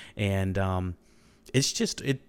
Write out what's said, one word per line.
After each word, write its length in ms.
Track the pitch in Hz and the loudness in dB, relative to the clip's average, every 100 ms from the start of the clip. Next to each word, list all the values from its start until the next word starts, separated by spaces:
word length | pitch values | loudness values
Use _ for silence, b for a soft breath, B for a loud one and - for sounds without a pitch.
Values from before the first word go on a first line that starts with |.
| B - | B -2
And, 440 | 101 98 95 95 | 0 2 2 2
um, 360 | 95 92 92 87 B B B B - 127 | 2 0 -2 -6 B B B B -2 0
it's 180 | 143 | 2
just, 280 | - 226 - | 0 -2 -2
it, 200 | - 135 | -2 -2